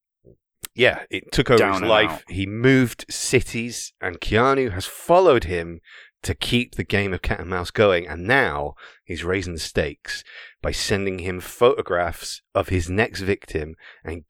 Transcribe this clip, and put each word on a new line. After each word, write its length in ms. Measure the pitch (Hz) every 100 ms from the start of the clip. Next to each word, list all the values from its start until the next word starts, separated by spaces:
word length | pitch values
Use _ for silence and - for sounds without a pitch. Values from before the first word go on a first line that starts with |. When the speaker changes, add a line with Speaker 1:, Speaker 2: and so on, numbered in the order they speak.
| _ _ _ _ _ _ -
Speaker 1:
Yeah, 280 | - 120 80 -
it 220 | 95 -
took 180 | - 135
over 80 | 117
Speaker 2:
Down 140 | 104
Speaker 1:
his 60 | 95
Speaker 2:
and 80 | 92
Speaker 1:
life. 200 | 107 107
Speaker 2:
out. 120 | 78 -
Speaker 1:
He 180 | 92 98
moved 580 | 110 131 131 120 - -
cities, 840 | - - 127 - 117 117 - - -
and 200 | 90 87
Keanu 520 | - 107 127 135 127
has 140 | 90 -
followed 580 | - - 175 180 123
him 360 | 82 87 82 85 _ - - _
to 120 | -
keep 400 | - - 120 120
the 100 | -
game 280 | 92 101 101
of 80 | 90
cat 180 | - 104
and 80 | 87
mouse 200 | 92 90
going. 360 | - 104 87 87
And 180 | 82
now 500 | 92 135 104 71 73 - - -
he's 200 | - 85
raising 300 | 85 98 90
the 40 | 82
stakes 640 | - - 76 - - - - - - _
by 80 | 78
sending 480 | - - 101 98 92
him 200 | 92 90
photographs 1040 | - - 120 139 - 87 85 - - - _
of 140 | 98 92
his 220 | 92 85
next 300 | 95 120 98
victim 540 | 95 98 - 82 78 80 - -
and 200 | - 82